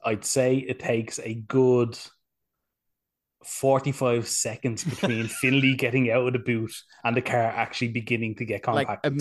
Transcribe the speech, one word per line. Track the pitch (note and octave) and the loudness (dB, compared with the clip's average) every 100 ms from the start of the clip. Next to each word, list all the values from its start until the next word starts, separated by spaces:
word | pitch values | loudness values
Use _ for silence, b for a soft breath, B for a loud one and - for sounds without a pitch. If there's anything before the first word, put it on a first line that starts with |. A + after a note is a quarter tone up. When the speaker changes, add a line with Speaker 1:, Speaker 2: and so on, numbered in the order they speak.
Speaker 1:
I'd | A2+ A2 - | -4 -2 0
say | C3+ B2+ C3+ | 2 4 2
it | B2+ B2 | 0 -4
takes | C3+ A#2 A2 - | -2 -2 -2 -6
a | A2 A2+ | -8 -8
good | G#2+ C3 B2+ B2 A#2 A2+ - _ _ _ _ _ _ _ _ _ _ _ _ _ | 0 4 6 6 2 -2 -14 _ _ _ _ _ _ _ _ _ _ _ _ _
forty-five | - - C3+ C3+ C#3+ C3+ B2+ A#2+ A2 | -14 -2 2 2 2 0 2 2 0
seconds | - A2+ A2+ B2+ A2 | -4 -4 -4 -4 -4
between | E3 - F#3+ A2+ A2+ | -6 -2 -2 -2 -4
Speaker 2:
<laughs> | - | 0
Speaker 1:
Finlay | B2+ C3+ C3+ B2+ | 2 4 4 2
getting | B2 C3 A#2+ | 2 2 2
out | A#2+ B2+ | 2 2
of | |
the | A#2 | 0
boot | A2+ A2+ A2+ - - b | 0 -2 -4 -8 -18 b
and | A#2+ A#2+ | -2 0
the | |
car | - A#2+ | 0 0
actually | A2+ A2 A2+ - A#2+ | 0 0 -4 -2 -4
beginning | A#2 A2 A#2+ A2+ G#2+ | -4 -2 -2 -2 -6
to | A2 | -6
get | G2+ - | -4 0
Speaker 2:
Like, | C#3 C3+ | 0 0
Speaker 1:
compacted. | G2+ D3+ C#3 | -2 -2 0